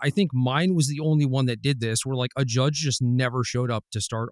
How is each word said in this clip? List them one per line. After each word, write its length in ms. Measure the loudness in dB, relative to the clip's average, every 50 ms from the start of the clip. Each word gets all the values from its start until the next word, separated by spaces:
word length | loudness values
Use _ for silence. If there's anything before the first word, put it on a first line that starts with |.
I 80 | -4 -2
think 200 | 2 2 0 2 2
mine 400 | 0 0 2 2 2 2 2 2
was 140 | 2 2 0
the 120 | -2 -2
only 240 | 0 2 2 2 2
one 220 | 2 2 0 0
that 160 | 0 0 0
did 180 | 0 -2 0 0
this, 240 | 0 0 0 -2 -2
where, 120 | -2 -2
like, 160 | -2 -4 -4 -2
a 80 | -2 -2
judge 300 | 0 2 2 2 2 0
just 260 | 0 -2 -2 -2 0
never 440 | 0 2 2 2 0 0 0 -2 -2
showed 260 | -2 -2 -2 -2 -2
up 160 | -2 -4 -6 _
to 80 | -6 -6
start 280 | -6 -4 -6 -6 -6 -8